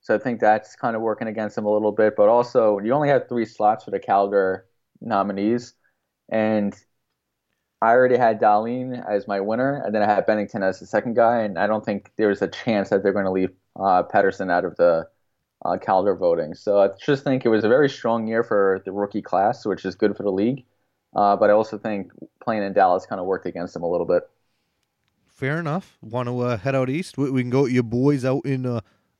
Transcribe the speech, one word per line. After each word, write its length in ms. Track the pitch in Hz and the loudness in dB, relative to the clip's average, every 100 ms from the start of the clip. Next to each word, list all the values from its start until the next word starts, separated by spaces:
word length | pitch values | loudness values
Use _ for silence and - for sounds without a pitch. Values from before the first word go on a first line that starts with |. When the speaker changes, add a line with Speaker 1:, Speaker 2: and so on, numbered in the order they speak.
Speaker 1:
So 140 | - | -2
I 40 | 107 | -2
think 220 | 131 113 | -2 0
that's 340 | 110 107 - - | 2 2 -2 -8
kind 200 | 123 113 | -6 -4
of 60 | |
working 260 | 113 104 113 | -4 -4 -6
against 280 | 107 107 - | -6 -6 -4
him 80 | |
a 80 | 107 | 0
little 200 | 107 107 | 0 0
bit. 240 | 101 107 107 | 2 0 4
But 120 | 104 | 4
also, 500 | 120 123 127 110 101 | 4 4 2 2 2
you 120 | 107 | 0
only 160 | 139 147 | 0 2
have 200 | 135 - | 0 0
three 180 | 120 110 | -4 -4
slots 380 | - 104 110 | 0 0 0
for 60 | - | -4
the 80 | 101 | -8
Calder 680 | - 101 101 101 95 98 _ _ _ _ | 0 2 2 2 0 -2 _ _ _ _
nominees. 760 | - 104 98 98 104 120 120 _ _ _ _ _ _ | -4 -2 -2 -2 -2 -2 -4 _ _ _ _ _ _
And 460 | 110 107 110 101 - _ _ _ _ _ _ _ _ _ _ | -2 0 0 -2 -6 _ _ _ _ _ _ _ _ _ _
I 100 | 113 | 2
already 240 | 123 127 123 | 4 4 4
had 240 | 120 107 | 2 4
Dahlin 640 | 107 104 113 127 127 123 - | 4 2 0 -6 -6 -8 -4
as 180 | 101 98 | -4 -2
my 140 | 101 | -4
winner, 420 | 101 113 135 143 | -2 -2 -2 -2
and 100 | - | -4
then 80 | 107 | 0
I 40 | 104 | 2
had 200 | 104 92 | 2 2
Binnington 360 | 107 101 110 | 0 -2 -2
as 160 | 95 92 | -4 -4
the 60 | 95 | -2
second 280 | 107 120 117 | -2 0 2
guy, 240 | 113 120 | 2 2
and 180 | 107 85 | -2 -2
I 80 | 104 | -2
don't 180 | 107 | -2
think 280 | 107 101 - - | -4 -8 -8 0
there's 240 | 107 98 | 0 2
a 80 | 95 | -4
chance 420 | - - 107 98 | -4 -2 -2 0
that 120 | 101 | 0
they're 100 | 98 | 2
gonna 200 | 98 95 | 0 -2
leave, 180 | 95 92 _ _ - | -2 -2 _ _ -4
uh, 280 | 98 90 | 2 2
Pettersson 460 | 87 104 98 - 92 | 2 2 2 0 -2
out 120 | 87 | -2
of 120 | 87 - | -2 2
the, 320 | 87 82 82 _ _ _ _ _ | 2 2 -2 _ _ _ _ _
uh, 140 | - 98 | -6 -4
Calder 360 | - 95 101 | 0 2 2
voting. 400 | 87 90 85 78 | 0 0 0 -4
So 260 | - - 101 | -8 -2 2
I 100 | 98 - | 2 0
just 200 | - 139 | -2 -2
think 200 | 139 131 | 0 0
it 40 | 120 | 2
was 160 | 110 | 2
a 40 | 107 | 4
very 200 | 127 143 | 4 2
strong 380 | - 117 113 110 | 0 -2 -2 -2
year 160 | 113 | -2
for 380 | 117 104 98 95 | 0 2 2 0
the 80 | 98 | -4
rookie 300 | 98 101 104 | -6 -4 -6
class, 440 | - 92 101 - 107 | -4 0 0 0 -4
which 180 | 92 | -4
is 120 | 95 90 | -6 -2
good 200 | 107 101 | -2 0
for 60 | |
the 80 | 101 | -4
league. 340 | 95 110 139 _ _ _ _ _ | -2 -2 -2 _ _ _ _ _
Uh, 220 | - 101 101 | 0 0 4
but 140 | 104 | 4
I 40 | |
also 220 | 104 107 107 | 4 2 -6
think 360 | 113 104 90 - - _ | -6 -6 -8 -16 -20 _
playing 220 | - 110 | -6 -4
in 100 | 98 | -2
Dallas 320 | 98 92 92 | 2 2 2
kinda 180 | - 101 | -2 -8
worked 220 | 92 92 90 | -4 -4 -6
against 280 | 85 85 85 | -8 -10 -8
him 60 | |
a 80 | 82 | -4
little 160 | 87 85 | -4 0
bit. 220 | 87 - _ _ _ _ _ _ _ _ _ _ | 0 0 _ _ _ _ _ _ _ _ _ _
Speaker 2:
Fair 300 | _ 135 156 | _ -6 -6
enough. 400 | 165 165 - _ | -6 -8 -10 _
Want 260 | 117 120 123 | -10 -8 -6
to, 120 | 123 | -4
uh, 160 | 123 117 | -4 -2
head 160 | 131 135 | -2 -2
out 120 | 127 | -2
east? 300 | 143 185 - | -4 -6 -4
We, 120 | 139 | -2
we 120 | 131 | -2
can 80 | 123 | 0
go 120 | 127 | 0
with 100 | 139 | 2
your 100 | 123 | 0
boys 420 | 117 120 135 147 | 0 0 2 2
out 220 | 127 135 143 | 0 -2 -2
in, 180 | 135 | -4
uh, 160 | 127 120 - _ _ | -4 -6 -8 _ _